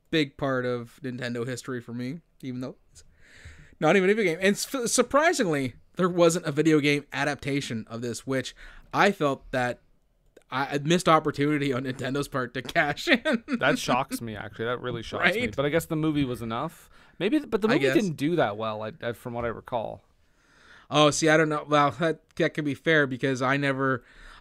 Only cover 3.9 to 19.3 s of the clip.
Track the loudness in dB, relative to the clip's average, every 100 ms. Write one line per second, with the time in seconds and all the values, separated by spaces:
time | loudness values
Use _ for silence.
3.9 | 6 4 4 2 2 2 0 -2 -4 0
4.9 | 0 2 4 4 2 0 0 -2 -8 _
5.9 | -2 0 6 4 4 0 2 4 6 4
6.9 | 2 -2 -4 -2 -4 -4 -4 -4 -8 -8
7.9 | -8 -8 -6 -4 -4 -4 -12 -20 -20 -6
8.9 | 2 2 4 0 -2 -4 -2 -2 -4 _
9.9 | _ _ _ _ _ _ -4 -2 -2 0
10.9 | 2 6 4 4 0 0 0 -2 -2 -4
11.9 | -6 -4 -4 -4 -6 -6 -8 -4 -2 -2
12.9 | -4 0 0 2 -4 -4 0 0 0 0
13.9 | -2 -2 -8 -8 -10 -10 -6 -6 -4 -6
14.9 | -8 -8 -2 0 0 -2 -2 0 -2 -2
15.9 | -2 0 0 -2 -4 -6 -6 -6 -10 -20
16.9 | _ _ -6 0 0 0 0 2 2 2
17.9 | 2 0 -2 0 2 0 -2 -6 -6 -8
18.9 | -8 -8 -8 -10